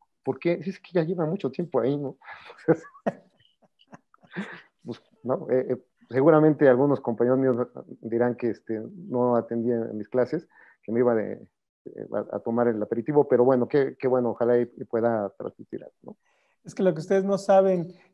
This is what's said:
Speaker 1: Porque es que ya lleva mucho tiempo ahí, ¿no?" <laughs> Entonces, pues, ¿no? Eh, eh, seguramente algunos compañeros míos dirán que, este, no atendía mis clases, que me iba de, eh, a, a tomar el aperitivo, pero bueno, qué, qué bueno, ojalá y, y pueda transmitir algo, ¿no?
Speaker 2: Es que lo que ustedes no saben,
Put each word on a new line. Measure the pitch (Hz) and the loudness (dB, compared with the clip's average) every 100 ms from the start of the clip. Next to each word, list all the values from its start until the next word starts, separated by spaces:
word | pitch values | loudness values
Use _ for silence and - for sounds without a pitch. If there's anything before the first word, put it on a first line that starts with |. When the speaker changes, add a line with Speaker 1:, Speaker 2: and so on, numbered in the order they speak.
| _ _ | _ _
Speaker 1:
Porque | - 127 170 175 | -8 -4 -2 -2
es | 175 185 | -4 -12
que | - | -4
ya | 175 | -2
lleva | 160 180 156 | -2 -2 -4
mucho | 196 135 | -4 -6
tiempo | - 170 131 | -6 -4 0
ahí, | 120 143 | 0 -2
¿no?" | 139 - - - - - - | -6 -12 -20 -20 -20 -6 0
<laughs> | 165 - - - - _ _ _ _ _ _ _ - _ _ _ - 202 - - _ | 0 0 -8 -8 -8 _ _ _ _ _ _ _ -20 _ _ _ -14 -12 -14 -20 _
Entonces, | |
pues, | - 117 _ _ | -14 -14 _ _
¿no? | 117 160 156 | -6 -6 -2
Eh, | 127 127 | -2 -2
eh, | 123 _ _ - | -6 _ _ -6
seguramente | 123 143 156 156 147 143 | 2 6 6 6 6 6
algunos | 123 143 135 | 6 4 0
compañeros | - 110 120 131 | -2 0 2 2
míos | 131 120 123 - - - | 2 0 -4 -10 -18 -14
dirán | 113 117 120 120 | -4 0 0 -2
que, | 120 | -4
este, | 101 - 110 113 - 202 | -6 -8 -8 -8 -16 -6
no | 127 123 120 | -2 2 0
atendía | 113 117 117 117 113 | -2 -4 -2 -2 -4
mis | 107 104 | -8 -4
clases, | 127 120 165 - _ - _ | -2 0 -2 -8 _ -20 _
que | - | -6
me | 113 | 0
iba | 120 113 | 2 0
de, | 101 101 104 _ _ _ - | -2 -10 -16 _ _ _ -18
eh, | - 98 | -16 -8
a, | 110 104 107 | -8 -6 -8
a | |
tomar | 120 117 120 | -4 0 0
el | 107 | -2
aperitivo, | 104 113 110 147 143 | -4 -6 0 2 4
pero | 123 123 | 4 4
bueno, | 131 117 | 4 2
qué, | 147 135 - | 0 0 -2
qué | 135 | 0
bueno, | 127 120 | 0 0
ojalá | 104 120 120 | -2 2 2
y, | 120 - | 0 -8
y | |
pueda | 131 113 117 113 101 - | -6 -2 0 0 -4 -8
transmitir | - - - - | -14 -14 -14 -14
algo, | - _ | -16 _
¿no? | - - _ _ _ _ | -20 -20 _ _ _ _
Speaker 2:
Es | 190 - | -14 -2
que | |
lo | 185 | 0
que | 160 | 0
ustedes | 151 196 | 0 0
no | 196 196 | 0 -2
saben, | 196 196 190 185 170 - _ | 4 6 6 2 -4 -12 _